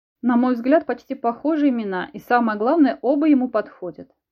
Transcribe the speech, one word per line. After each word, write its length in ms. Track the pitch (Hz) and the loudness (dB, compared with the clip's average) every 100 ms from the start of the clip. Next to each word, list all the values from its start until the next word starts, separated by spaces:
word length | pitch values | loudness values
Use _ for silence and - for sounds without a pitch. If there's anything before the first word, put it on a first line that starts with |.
| _ _ | _ _
На 160 | 240 240 | 0 2
мой 180 | 254 | 2
взгляд, 320 | 247 240 311 330 | 0 2 2 0
почти 280 | 262 - | -6 -10
похожие 560 | 269 233 233 285 320 285 | -6 -6 -4 -2 0 0
имена, 400 | 240 208 185 - | 0 -4 -6 -8
и 60 | 208 | -10
самое 400 | - 247 233 214 | -2 0 0 -2
главное, 400 | 220 339 269 - | 0 4 2 2
оба 260 | 226 285 311 | -2 0 2
ему 220 | 269 247 | 2 2
подходят. 600 | 214 208 - 180 160 180 _ _ | -4 -6 -10 -14 -14 -20 _ _